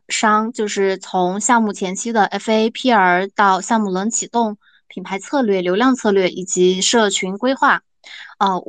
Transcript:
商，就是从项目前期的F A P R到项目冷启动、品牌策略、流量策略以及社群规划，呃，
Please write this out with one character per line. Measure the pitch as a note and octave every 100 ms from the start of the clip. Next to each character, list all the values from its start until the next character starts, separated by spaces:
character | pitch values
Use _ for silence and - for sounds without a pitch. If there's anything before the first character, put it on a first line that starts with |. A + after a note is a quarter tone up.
| -
商， | - A3 G#3+ A3
就 | A#3+ G#3
是 | G3+ G3 F#3+
从 | - F#3 F3+ G3
项 | G#3 A#3+
目 | A3
前 | F#3+ F#3 G3
期 | A#3
的 | A3+ F#3+
F | G3 -
A | A3 A3+
P | - C4
R | A3+ F#3 F3+ G3
到 | - G3+ F#3
项 | - A3+
目 | G#3
冷 | F#3 G#3
启 | - -
动、 | A#3+ A3 G#3 _ _ _
品 | -
牌 | F3+ F#3+
策 | - D4
略、 | A#3 F#3+
流 | F3+
量 | F#3+ C4
策 | B3+ G#3+
略 | G3 F3+
以 | F3+
及 | F3+ F#3 F3+ F#3
社 | F#3 A#3+ G#3
群 | F#3+ F#3 G3
规 | B3+
划， | C4+ C4 F3 _ _ - - - -
呃， | G3 F#3